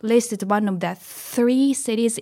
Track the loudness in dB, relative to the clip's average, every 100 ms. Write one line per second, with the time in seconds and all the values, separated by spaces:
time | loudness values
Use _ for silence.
0 | 2 2 2 -2 -2 0 0 -2 -4 -6
1 | -12 -18 -6 0 2 4 2 0 -2 0
2 | 0 -2